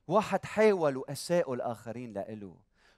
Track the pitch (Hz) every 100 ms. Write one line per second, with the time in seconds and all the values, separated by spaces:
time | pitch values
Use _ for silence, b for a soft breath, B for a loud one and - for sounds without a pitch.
0 | - 190 202 190 - - 220 190 156 131
1 | 135 139 - 175 165 123 120 113 117 113
2 | 123 98 95 110 98 85 _ b b